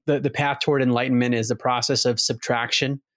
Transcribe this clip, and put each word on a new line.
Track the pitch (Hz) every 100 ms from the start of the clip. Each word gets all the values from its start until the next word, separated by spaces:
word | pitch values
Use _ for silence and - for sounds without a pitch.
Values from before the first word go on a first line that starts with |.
| -
the, | 143
the | 139
path | - 147 139
toward | - 143
enlightenment | 127 120 127 123 123 120
is | 110
the | 120
process | 127 123 - 139 127
of | 117
subtraction | - 117 - 120 117 - 135 139 -